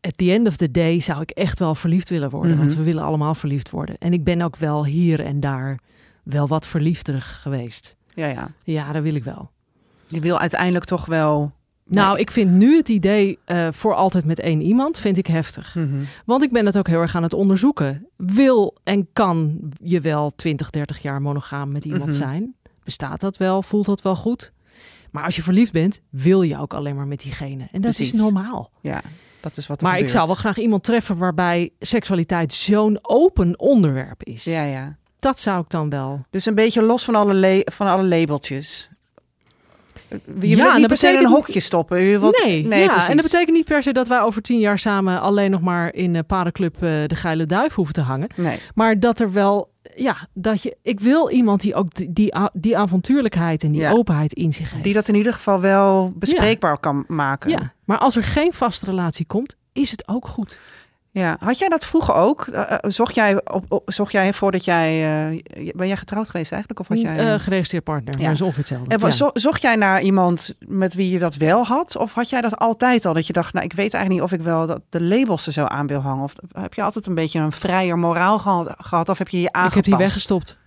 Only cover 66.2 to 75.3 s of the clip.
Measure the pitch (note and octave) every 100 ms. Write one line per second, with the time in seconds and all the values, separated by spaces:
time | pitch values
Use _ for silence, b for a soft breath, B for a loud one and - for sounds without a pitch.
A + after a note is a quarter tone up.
66.2 | A3 F3 D#3 - G#3 A3 F#3 A3 A3+ D#3+
67.2 | A3+ G#3+ - F#3+ E3+ F3 - D3+ A2+ C3+
68.2 | D#3 D3+ F#3 C3 C#3+ B2+ B2+ A3 G#3 A#2+
69.2 | C#4+ - A3+ D#4+ C4 A3+ G3+ F#3+ G3 F#3+
70.2 | F3+ E3+ - - - G3 F#3+ F3+ F#3+ F3+
71.2 | E3+ C#3+ D#3 F#3+ A3 B3+ E4+ - A3+ -
72.2 | A#3+ C4 A#3 G#3 A#3 A3 B3 B3 F#3+ D#3+
73.2 | D#3+ E3 E3 F#3+ - E3+ G3+ F3 F#3+ F#3
74.2 | F3 F3+ D#3+ E3 E3 E3 - - E3+ G#3
75.2 | C4